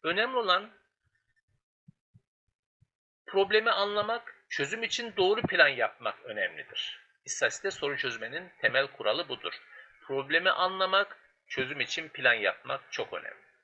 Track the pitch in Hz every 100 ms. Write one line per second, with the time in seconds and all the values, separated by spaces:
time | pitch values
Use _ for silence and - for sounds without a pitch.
0 | 160 180 240 262 208 180 214 - _ _
1 | _ _ _ _ _ _ _ _ - _
2 | _ _ _ _ _ _ _ _ _ _
3 | _ _ - 190 196 214 226 196 202 208
4 | 208 233 - - _ - 143 220 226 -
5 | 233 202 185 220 - 160 147 127 113 -
6 | 117 - 123 107 90 80 73 - - -
7 | _ _ - - 123 - 196 - 143 139
8 | 131 113 113 147 185 _ 113 131 139 -
9 | 104 135 151 123 - - - - - _
10 | - 135 135 160 185 - 185 190 185 190
11 | 202 - _ _ _ - 131 143 123 -
12 | 160 - 127 117 98 - 127 135 - -
13 | 135 87 - - _ _